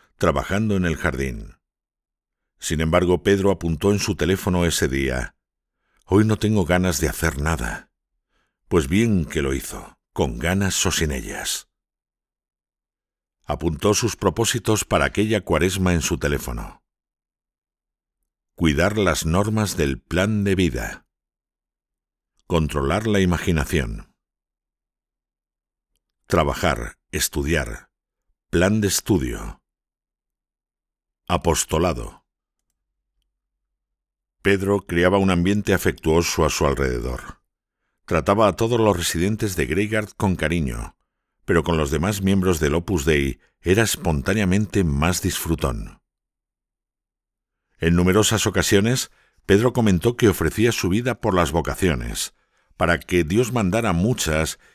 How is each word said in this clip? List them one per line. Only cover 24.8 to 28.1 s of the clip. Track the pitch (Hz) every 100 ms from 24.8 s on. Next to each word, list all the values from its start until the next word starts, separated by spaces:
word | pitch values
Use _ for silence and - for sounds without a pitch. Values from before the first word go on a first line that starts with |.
| _ _ _ _ _ _ _ _ _ _ _ _ _ _ -
Trabajar, | 85 73 - 90 60 58 - _
estudiar. | 76 - 73 71 80 58 53 - _ _